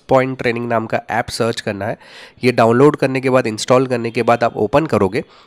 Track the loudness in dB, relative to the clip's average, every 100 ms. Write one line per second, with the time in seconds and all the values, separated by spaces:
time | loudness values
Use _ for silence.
0 | 0 2 2 -2 -4 -4 -2 -4 -2 -6
1 | -4 -6 -4 -4 -4 -4 -8 -8 -8 -10
2 | -16 -20 -20 _ 0 4 4 6 4 4
3 | -2 -2 0 0 0 -2 0 2 2 -4
4 | -4 -2 0 2 0 -2 0 0 0 0
5 | 0 -2 -8 -16